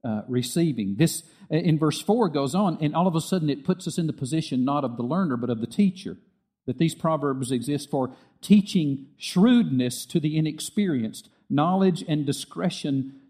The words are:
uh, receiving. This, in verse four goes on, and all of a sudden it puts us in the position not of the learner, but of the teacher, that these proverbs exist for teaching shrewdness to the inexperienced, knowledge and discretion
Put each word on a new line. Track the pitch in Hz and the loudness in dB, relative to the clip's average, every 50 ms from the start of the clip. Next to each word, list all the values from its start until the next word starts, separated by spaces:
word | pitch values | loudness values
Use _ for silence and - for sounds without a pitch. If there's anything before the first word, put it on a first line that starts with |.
uh, | - 120 107 107 104 127 | -4 -4 -6 -6 -4 -2
receiving. | 123 123 123 - - 175 170 165 127 110 104 95 98 | -4 -2 -2 -2 0 0 0 0 0 -2 -4 -4 2
This, | 104 160 160 - - - _ _ _ - - | 2 2 2 2 -4 -12 _ _ _ -8 -2
in | 151 156 175 175 156 147 | -2 0 2 2 2 4
verse | 160 151 151 - | 2 0 0 -2
four | - - 208 247 226 170 | 0 0 2 2 2 2
goes | 147 143 139 135 143 | 0 -2 -2 0 0
on, | 185 214 185 156 - | 0 0 0 0 0
and | 156 147 147 | -2 -2 0
all | 160 180 | 2 2
of | 190 160 | 2 2
a | 165 | 0
sudden | 151 - 190 185 160 147 | -2 0 -2 0 0 -2
it | 139 143 - | -2 -2 -2
puts | - 185 180 - | -4 -4 -2 -4
us | 170 - - | -6 -4 -2
in | 165 156 | -4 -4
the | - - 139 | -4 -6 -6
position | 123 160 160 160 - 143 127 123 | -2 -2 -4 -2 -2 -2 0 0
not | 135 143 147 139 | 0 0 0 -2
of | 123 120 | -4 -4
the | 117 120 | -4 -4
learner, | 120 156 185 196 160 127 | -2 0 0 0 0 -2
but | 117 123 120 | -2 -2 -4
of | 120 110 | -2 -4
the | 113 - - - | -4 -6 0 2
teacher, | 208 190 180 - - - 82 - _ _ _ _ _ _ _ _ _ | 2 2 2 -4 -12 -12 -12 -12 _ _ _ _ _ _ _ _ _
that | 127 123 123 | -8 0 2
these | 165 160 - | 2 0 0
proverbs | - - 165 160 147 143 143 135 135 131 117 | -2 -2 0 0 0 0 -2 -2 -2 -2 -2
exist | 131 123 113 143 147 143 - - | -2 -2 -2 -2 -4 -4 -4 -4
for | - 139 127 123 - - _ _ _ _ | -2 -2 -2 -4 -6 -16 _ _ _ _
teaching | - - 202 214 190 - - 190 156 143 139 135 - - _ | 4 6 6 6 6 4 0 0 0 0 -2 -4 -8 -16 _
shrewdness | _ - - - 180 190 247 247 240 214 156 135 127 123 123 120 - - | _ -12 -2 4 4 6 6 6 6 4 2 0 0 0 -2 -4 -6 -12
to | - - 170 | -4 -2 0
the | 143 156 151 | 0 2 0
inexperienced, | 160 156 156 156 151 - - _ 214 208 185 151 127 110 107 101 - - _ _ _ _ _ | 0 0 0 -2 -6 -10 -4 _ 0 0 0 0 0 -2 -4 -6 -12 -20 _ _ _ _ _
knowledge | 135 143 151 170 185 190 190 190 170 185 - - | 0 2 2 2 2 4 4 2 2 0 -2 -2
and | 160 151 143 | -2 0 0
discretion | 139 135 - - _ - 165 175 190 - - - 151 139 135 127 - - - _ _ | -2 -4 -4 -6 _ -6 -2 -2 -2 -2 -2 -4 -2 0 0 -2 -4 -8 -18 _ _